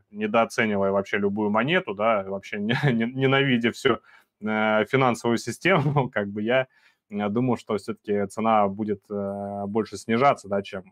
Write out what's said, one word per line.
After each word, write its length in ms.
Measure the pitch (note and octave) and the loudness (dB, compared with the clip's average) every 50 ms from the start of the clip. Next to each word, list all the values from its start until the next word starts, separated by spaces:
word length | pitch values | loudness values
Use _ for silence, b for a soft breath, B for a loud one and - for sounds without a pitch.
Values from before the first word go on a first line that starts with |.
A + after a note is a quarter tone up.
| _ _ | _ _
недооценивая 800 | G#2 G#2 G#2+ G#2 G#2 A#2 A2+ A2 - - A#2 G#2+ G#2 G2 G2 G2 | -8 -6 -4 0 2 2 2 2 2 0 0 2 2 2 2 2
вообще 260 | G2 G2+ G2 - - G#2 | 2 0 0 0 -2 0
любую 320 | G2+ G2+ G2 G#2+ G#2+ G#2 | 0 0 0 0 0 0
монету, 440 | G#2 A2 A#2 C#3 F3 F#3 F3+ - G2+ | 2 2 2 2 0 0 -2 -2 -4
да, 300 | F#2+ G#2 A#2 A2+ G2+ F2+ | -2 0 2 2 2 0
вообще 360 | F#2+ G2 G2 - - - G#2 | -4 -8 -8 -8 -10 -8 -6
<laughs> 0 | |
не-, 160 | G2+ G#2+ A#2 - - C#3+ | -2 -2 0 0 2 2
не-, 220 | A#2+ A2+ A2+ A#2+ C3 | 2 2 0 -2 -2
ненавидя 580 | C3 C3+ C3+ C3+ C3+ C#3 C#3 B2+ A#2 A#2 A#2 | 0 2 4 4 4 4 4 2 2 2 0
всю, 280 | - - - C3+ B2 B2+ b b b b b b _ _ | -2 0 0 0 0 0 b b b b b b _ _
э, 440 | G#2 G#2+ G#2+ G#2+ G#2+ A2 G#2+ G#2+ G#2+ - | -6 -4 -2 0 2 2 2 2 2 2
финансовую 480 | - C3 C3 B2+ A2+ - - A#2 A#2 G#2+ | 2 2 2 2 2 0 0 0 -2 0
систему, 720 | - A#2+ A2+ - - E3 F#3+ E3+ C3+ D3+ C#3+ D3 B2+ - | -2 -6 -8 -2 0 2 2 4 2 2 2 0 0 0
<laughs> 40 | - | -2
как 140 | G#2+ G#2 G2 | -4 -4 -4
бы 140 | G2+ G#2+ | -4 -4
я, 260 | G#2+ A2+ B2 C3 B2+ b b b b b b b _ _ | -2 0 2 2 0 b b b b b b b _ _
э, 200 | G#2 G2+ G#2 G#2 | -6 -4 -4 -2
думал, 260 | G#2 A#2 B2+ B2+ A#2 | 0 0 0 0 0
что 220 | G#2 - - A2 G2 | -2 -2 -4 -6 -4
все-таки 480 | - - G#2+ - _ - G#2 G2+ G2+ G2 | -4 -6 -10 -10 _ -4 -2 -2 -2 -4
цена 400 | - - G#2+ A2+ A2+ G#2+ G2+ G2+ | -4 -2 0 2 4 4 2 2
будет, 360 | G2 G#2 A2 G#2 G#2 G2+ - - | 0 -4 -4 -4 -4 -6 -8 -8
э, 540 | G#2 G2+ G2+ G2 G2 G2+ G2+ G2+ G2+ G2+ G2+ G2+ | -8 -6 -6 -6 -8 -8 -8 -8 -8 -8 -8 -4
больше 280 | G2+ A2+ G#2 - G#2 | -2 -2 -4 -4 -6
снижаться, 540 | F#2+ - - A2+ A#2 C#3 C#3+ A#2+ - - F#2+ | -12 -4 -2 0 2 4 4 2 2 -2 -4
да, 120 | G2+ G2+ | -4 -4
чем, 300 | G2 - - F#2+ F2+ F#2+ | -4 -6 -10 -14 -14 -16